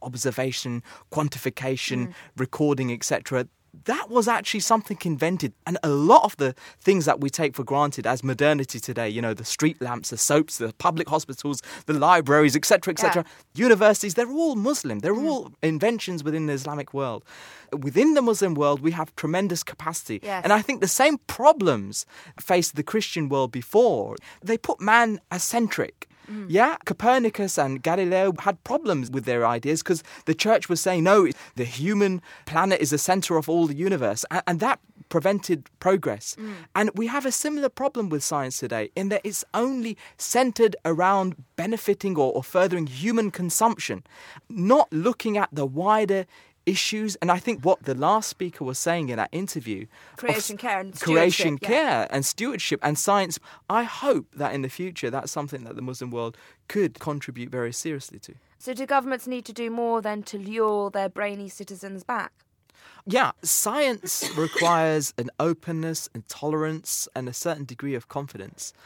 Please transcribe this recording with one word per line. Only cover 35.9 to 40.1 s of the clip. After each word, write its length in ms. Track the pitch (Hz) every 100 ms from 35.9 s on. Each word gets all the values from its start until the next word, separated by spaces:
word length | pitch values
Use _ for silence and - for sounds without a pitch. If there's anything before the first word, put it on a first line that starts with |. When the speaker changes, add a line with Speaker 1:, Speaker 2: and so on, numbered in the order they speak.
| 196 143 104 - -
Speaker 2:
Mm. 160 | 214 190 160 185
Speaker 1:
And 160 | 214 190
we 120 | 226
have 180 | 285 262
a 60 |
similar 380 | - 302 294 269
problem 400 | - 269 240 202
with 160 | 151 -
science 320 | 147 131 -
today 320 | 123 117 107
in 140 | - 196
that 140 | 202
it's 220 | 214 196 -
only 420 | 208 247 262 226 - -